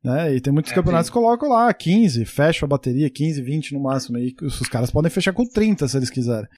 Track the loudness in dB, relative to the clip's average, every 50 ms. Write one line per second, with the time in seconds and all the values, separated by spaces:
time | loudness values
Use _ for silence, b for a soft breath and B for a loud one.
0 | -2 -2 -2 0 0 0 0 0 0 2 0 0 0 0 0 0 2 2 2 2
1 | 0 0 0 2 4 4 2 2 2 2 2 4 4 2 2 0 0 2 4 6
2 | 4 4 2 0 -4 -4 0 2 2 2 2 0 -2 -2 -2 -2 0 -2 0 0
3 | 0 -2 -2 -2 -2 -2 -2 -4 -6 -4 -4 -4 -4 -6 -6 -4 -2 -2 -2 -4
4 | -4 -4 -6 -4 -4 -6 -6 -6 -8 -8 -6 -6 -8 -4 -2 -2 -2 0 0 0
5 | 0 0 0 0 -2 0 0 -2 -4 -2 0 0 2 2 2 0 -2 -2 -2 -2
6 | -4 -2 -4 -4 -2 -2 -4 -4 -6 b b